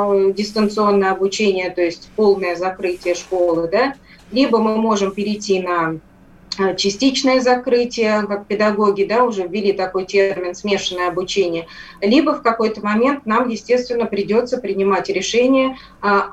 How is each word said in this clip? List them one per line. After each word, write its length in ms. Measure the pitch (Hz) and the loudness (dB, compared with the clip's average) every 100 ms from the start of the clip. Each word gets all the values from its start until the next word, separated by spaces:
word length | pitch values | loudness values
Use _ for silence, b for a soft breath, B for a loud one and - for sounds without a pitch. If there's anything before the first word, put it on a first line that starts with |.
| 202 | 2
э, 200 | 196 196 196 | 2 2 0
дистанционное 760 | 208 220 208 214 208 202 190 | -2 0 0 2 2 4 2
обучение, 580 | 185 196 - 202 185 180 | 0 -2 0 0 0 -2
то 100 | 180 | -2
есть 300 | 175 160 - - | -2 -2 -8 2
полное 380 | 208 190 180 170 | 4 4 0 -2
закрытие 580 | 185 185 190 180 175 | -4 -4 -4 -4 -2
школы, 520 | 175 - 185 175 165 165 | -4 -2 0 2 0 0
да, 220 | 202 277 - B B - | 0 0 -2 B B -6
либо 280 | 226 254 226 | 0 2 2
мы 180 | 220 220 | 2 0
можем 340 | 226 202 196 | 0 0 -2
перейти 480 | 208 208 208 - 185 | -2 -4 -4 0 -2
на, 340 | 180 175 160 160 - - - - - - | 0 -2 -2 -6 -12 -20 -20 -20 -14 -2
э, 160 | 190 180 | -2 0
частичное 640 | 196 202 262 247 262 262 | -2 0 0 2 2 2
закрытие, 800 | 254 247 262 240 240 233 214 214 202 | 2 0 2 0 0 0 0 0 -2
как 200 | 202 - | -6 -4
педагоги, 580 | 208 214 202 208 196 | 0 0 2 2 2
да, 200 | 196 226 | 0 2
уже 220 | 240 196 175 | 2 0 -4
ввели 280 | 202 196 | -2 0
такой 320 | 190 185 185 185 | 0 -2 -4 0
термин 480 | 202 196 185 180 | 2 2 0 -6
«смешанное 540 | 185 208 196 - 180 180 | -6 -4 -2 -2 -4 -4
обучение», 580 | 175 185 202 175 165 165 B B B | -2 -2 -2 0 -2 -8 B B B
либо 320 | 202 269 294 | 2 4 4
в 80 | 277 | 0
какой-то 400 | 226 226 214 208 | -2 0 -2 -2
момент 460 | 208 214 262 277 220 | -2 0 2 0 -2
нам, 220 | 226 247 | -2 -2
естественно, 580 | 226 - 247 247 233 208 | -4 0 0 0 -4 -2
придется 500 | 202 180 220 247 247 | -2 0 0 0 -4
принимать 540 | 196 190 196 185 - | -4 -2 0 0 0
решение, 680 | 190 190 226 254 269 262 254 B B | -4 -2 2 4 2 2 -4 B B
а, 280 | 202 202 - | 0 0 0